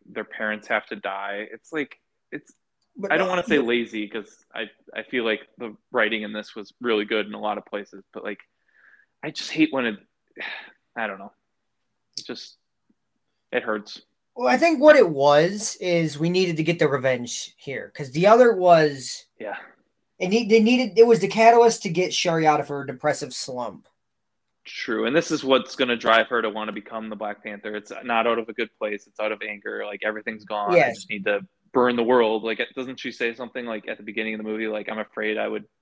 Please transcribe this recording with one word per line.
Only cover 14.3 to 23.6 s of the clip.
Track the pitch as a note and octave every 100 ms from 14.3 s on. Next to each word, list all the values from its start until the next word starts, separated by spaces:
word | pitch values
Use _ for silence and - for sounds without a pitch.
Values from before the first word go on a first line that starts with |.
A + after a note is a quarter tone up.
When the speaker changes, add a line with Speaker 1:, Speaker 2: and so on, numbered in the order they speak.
| -
Speaker 2:
Well, | B3
I | B3+
think | E4 D4+
what | D4 D4+
it | F#3+
was | C#3 C#3+ D3 E3+ G#3 G3+ -
is | F3+ E3+ D#3 C#3+
we | E3
needed | F3+ F#3 D#3+
to |
get | D#3+ E3+
the | D3+
revenge | C3+ C3 B2 A#2+ - - _
here, | - B2+ F#2+ -
'cause | C#3
the | C3+ F#3+
other | A#3 B3 G3
was | F3+ E3 D#3 C#3 B2 - - -
Speaker 1:
Yeah. | G#2+ F#2+ - _ _ _ _ -
Speaker 2:
it | F#3
need-, | G#3+ A3
they | A3+
needed, | A3 B3 B3 F3+
it | A#3
was | A3
the | F#3+
catalyst | G#3+ A3+ A#3 A#3 A#3
to | G3
get | E3 F3+
Shuri | - F3+ E3 D#3
out | D3+
of | C#3
her | C#3+
depressive | C3+ B2+ D3+ C3+ C3+
slump. | - - B2+